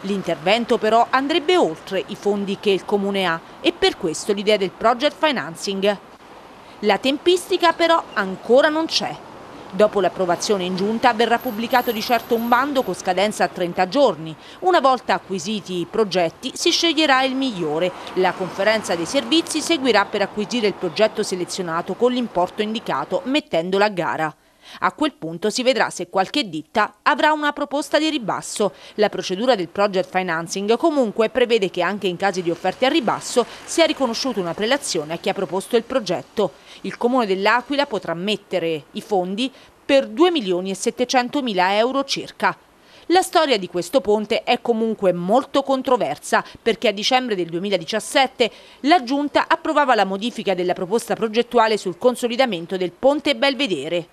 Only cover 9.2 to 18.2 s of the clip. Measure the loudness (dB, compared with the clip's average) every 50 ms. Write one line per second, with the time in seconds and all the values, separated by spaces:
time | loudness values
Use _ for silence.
9.2 | -14 -18 -20 -20 -20 -18 -18 -18 -18 -12 0 2 2 2 2 2 0 0 0 -2
10.2 | 0 0 0 -2 0 -2 -2 -2 0 -4 -2 -2 -2 -2 -2 2 2 2 4 4
11.2 | 2 2 0 0 -2 -4 -6 -4 -4 0 0 0 2 0 -2 -4 0 0 0 0
12.2 | 0 0 0 0 2 2 2 2 2 2 0 -2 0 -2 -4 -6 -2 -2 0 2
13.2 | 2 0 2 0 -2 -2 0 -4 -4 -4 0 -2 -2 0 4 4 4 4 2 0
14.2 | -8 -12 -12 -14 -16 -20 -16 -2 0 4 4 4 6 4 2 2 0 -2 -2 -2
15.2 | -2 -6 -8 -6 -4 -4 -6 -6 -6 -6 -6 -6 -6 -4 0 0 0 0 2 0
16.2 | 0 0 -2 -6 -12 -10 -8 -2 0 0 2 2 2 2 2 2 4 4 4 4
17.2 | 2 0 0 0 -2 -2 -2 -2 -4 -2 0 0 0 -2 -2 -6 -14 -8 -2 0